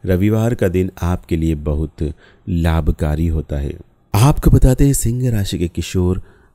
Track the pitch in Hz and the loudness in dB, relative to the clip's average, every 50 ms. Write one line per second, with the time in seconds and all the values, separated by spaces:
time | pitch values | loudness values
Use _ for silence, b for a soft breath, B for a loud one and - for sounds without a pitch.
0 | b 92 92 90 98 107 110 110 110 117 120 - 110 92 85 92 92 92 - - | b -2 0 0 2 2 0 0 0 -2 -2 0 -2 0 0 0 -2 -2 -4 -6
1 | 90 87 90 87 - - 90 80 80 80 80 76 73 78 73 76 78 73 - - | -4 -4 -4 -4 -4 -4 -4 -2 0 -2 -2 -2 -2 -4 -2 -2 -4 -6 -6 -6
2 | 80 73 - b b b b b b - 87 85 82 85 80 82 78 - - - | -6 -6 -8 b b b b b b -4 -2 0 0 0 0 0 0 -2 -2 -2
3 | 80 76 76 78 85 82 80 80 76 - 76 71 69 67 - - - _ _ _ | -2 -2 -2 0 -2 -2 -2 -2 -4 -6 -6 -6 -6 -6 -8 -12 -16 _ _ _
4 | _ _ - 104 127 147 - - - - - - - 131 131 - 143 139 131 - | _ _ 0 2 4 4 4 4 4 4 6 6 6 4 4 4 4 2 2 0
5 | - 110 120 123 127 123 113 104 98 - - 78 87 82 - 90 82 - - 95 | -2 -2 -2 -2 -2 -2 0 -2 -2 -2 -4 -4 -4 -4 -4 -6 -6 -4 -2 0
6 | 90 90 92 92 b b b b b b | 0 0 0 -2 b b b b b b